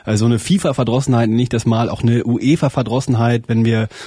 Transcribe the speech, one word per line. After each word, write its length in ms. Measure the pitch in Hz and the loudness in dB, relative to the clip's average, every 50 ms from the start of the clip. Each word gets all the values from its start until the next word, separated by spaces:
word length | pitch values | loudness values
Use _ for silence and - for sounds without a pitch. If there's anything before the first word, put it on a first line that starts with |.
| - | -6
äh, 120 | - 107 | -4 -2
so 80 | 101 110 | 0 2
eine 120 | 117 120 | 2 2
fifa-Verdrossenheit, 920 | 107 - - 180 196 - 160 131 - 123 110 117 131 135 - 127 117 117 110 | 0 0 0 0 0 2 0 0 0 0 0 0 -2 0 0 0 2 2 2
nenne 120 | 110 117 | 0 0
ich 80 | 123 120 | 0 0
das 160 | - 113 - | -2 -2 0
mal, 240 | 120 113 113 117 - | 0 0 0 0 -2
auch 140 | - - - | -2 -2 0
eine 220 | 117 117 120 - | 2 2 2 0
uefa-Verdrossenheit, 1200 | 117 120 - - 131 160 - - 135 - - 113 110 117 131 - - 127 113 117 120 120 117 117 | 0 -2 0 2 2 2 2 0 -2 0 -2 -2 -2 -2 -2 0 0 0 2 2 2 0 0 -2
wenn 160 | - 117 113 113 | 0 0 2 2
wir 240 | 113 113 110 110 107 - - - | 2 2 0 -2 -4 -8 -16 -18